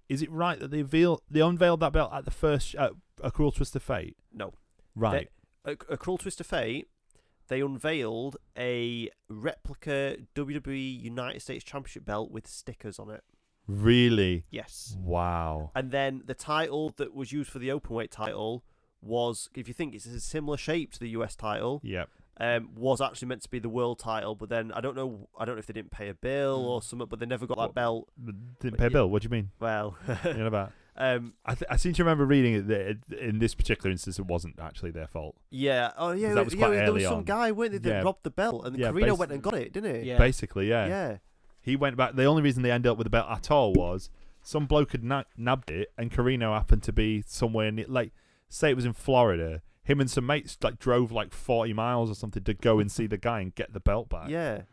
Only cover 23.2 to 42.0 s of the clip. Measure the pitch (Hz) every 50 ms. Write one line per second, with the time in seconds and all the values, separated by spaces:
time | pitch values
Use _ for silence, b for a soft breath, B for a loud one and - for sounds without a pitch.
23.2 | 127 123 127 107 - - - 120 107 117 110 123 120 120 117 - - 113 110 110
24.2 | 98 107 107 98 107 101 117 113 113 110 - 113 117 135 127 135 131 131 113 101
25.2 | 101 - _ - 113 113 123 110 107 - 104 110 95 - - - 104 101 95 -
26.2 | - 127 135 143 139 135 135 131 127 120 123 113 - - 120 120 120 101 - 110
27.2 | 117 117 127 113 123 117 127 110 113 110 - 127 120 117 117 113 - - _ -
28.2 | 120 110 101 95 120 123 123 - - 123 107 - 123 120 120 143 110 90 101 107
29.2 | 104 113 120 113 101 98 - _ 117 113 110 107 107 104 90 - - 135 120 90
30.2 | - 175 143 113 110 113 107 101 98 104 b b b b b - 131 131 127 123
31.2 | 120 117 - _ - - 123 - - - 127 - - 180 165 170 170 165 160 147
32.2 | 143 135 143 139 127 120 110 104 98 104 107 101 95 101 110 110 - - - -
33.2 | 131 117 107 110 117 135 - - - - 110 - - 98 95 87 - 95 87 -
34.2 | 95 90 87 85 87 82 - - 80 78 - - 92 85 80 82 80 - - 82
35.2 | 76 76 - _ _ _ 123 123 139 139 131 123 120 117 - - 165 170 180 190
36.2 | 214 214 208 - 117 - - - - 107 101 101 104 104 104 98 95 90 85 82
37.2 | 82 - 202 226 240 226 214 208 233 226 202 196 113 - - 196 185 190 185 -
38.2 | - 156 - - 202 233 220 117 - 127 131 135 120 113 151 185 220 226 202 175
39.2 | 180 143 143 139 - - - 139 120 - - 196 214 202 131 117 117 127 123 120
40.2 | 117 127 131 - - - - 98 98 104 117 117 101 - 185 196 180 127 104 95
41.2 | - _ _ _ _ - _ _ - 123 135 139 143 139 123 123